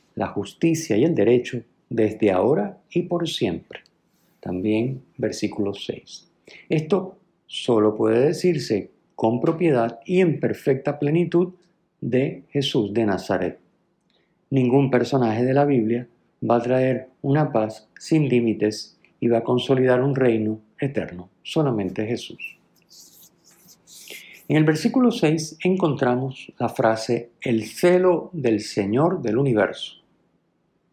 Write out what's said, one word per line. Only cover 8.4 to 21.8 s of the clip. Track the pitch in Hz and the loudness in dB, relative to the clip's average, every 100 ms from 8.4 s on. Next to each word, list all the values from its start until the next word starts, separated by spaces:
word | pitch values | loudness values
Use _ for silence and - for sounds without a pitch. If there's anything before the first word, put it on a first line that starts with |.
| 180 147 - 104 - _ _ | 0 0 -2 -4 -4 _ _
con | - 113 123 | -2 0 0
propiedad | 123 160 170 123 113 - | 0 0 2 2 0 -4
y | - 180 | -2 2
en | 175 135 | 2 2
perfecta | 117 - 143 131 147 139 | -2 -2 -2 -2 -2 -4
plenitud | 147 165 165 175 180 - _ _ _ - | 0 0 2 2 0 -4 _ _ _ -12
de | 131 127 151 175 - | -2 0 0 -6 -6
Jesús | 143 139 135 101 | -4 -2 0 0
de | 110 107 | 0 0
Nazaret. | 92 - 90 87 - _ _ _ _ _ _ _ _ - | -2 -2 -2 -2 -8 _ _ _ _ _ _ _ _ -2
Ningún | 135 123 135 139 | 0 4 2 4
personaje | 123 120 139 117 110 | 2 0 0 0 0
de | 127 | 0
la | 139 | 2
Biblia | 143 131 107 120 123 _ _ - 117 | 2 2 0 -2 -6 _ _ -8 0
va | 117 | 0
a | |
traer | 117 127 131 123 - _ | 2 0 0 -2 -6 _
una | 139 147 139 | -2 0 0
paz | 113 107 - _ - | 0 -2 -6 _ -12
sin | - 160 135 | 0 0 2
límites | 123 117 107 104 107 - _ _ - | 2 2 0 -2 -2 -12 _ _ -4
y | 120 | 0
va | 113 | 0
a | |
consolidar | 117 123 - 131 127 123 | 0 -2 2 2 4 2
un | 139 | 2
reino | 135 127 113 107 110 _ - | 2 2 2 -2 -6 _ -8
eterno. | 139 107 - 87 92 _ | -6 -6 -8 -12 -18 _
Solamente | - 160 143 110 | -6 -2 0 -2